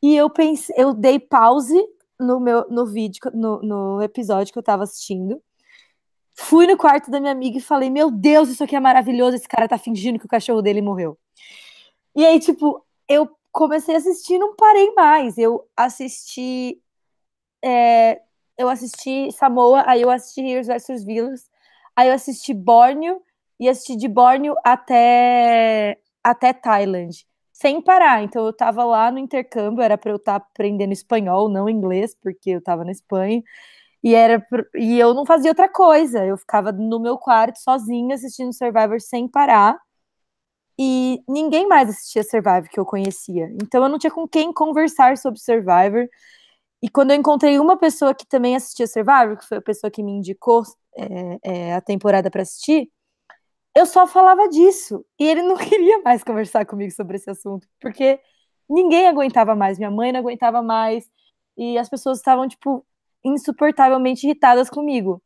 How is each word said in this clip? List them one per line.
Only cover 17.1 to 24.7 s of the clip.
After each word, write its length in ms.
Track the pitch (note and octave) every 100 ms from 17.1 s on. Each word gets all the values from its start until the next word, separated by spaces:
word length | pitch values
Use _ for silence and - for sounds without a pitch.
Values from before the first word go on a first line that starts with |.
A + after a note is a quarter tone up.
| _ _ _ _ _
é, 580 | C4 B3 A#3+ A#3 A3+ A3+ _ _ _ -
eu 120 | B3
assisti 600 | B3+ A#3+ - - C4 C4+
Samoa, 520 | - C#4 B3 A#3+ C4+ B3+
aí 140 | B3
eu 80 | A#3+
assisti 320 | B3 B3 -
Heroes 260 | C4 B3+ A#3
versus 360 | A#3+ - B3+
Villains, 460 | G3 A3 A#3+ C4 _ _ _ _ _ -
aí 140 | B3+
eu 40 |
assisti 400 | C4 C4+ A#3+ -
Borneo, 680 | A3 F#3 A#3 A#3+ C#4+ E4 F#4 _ _ _ _
e 100 | B3
assisti 260 | B3+ - A#3+
de 120 | A#3+
Borneo 480 | G#3 B3 C4+ D4 D4
até, 1300 | -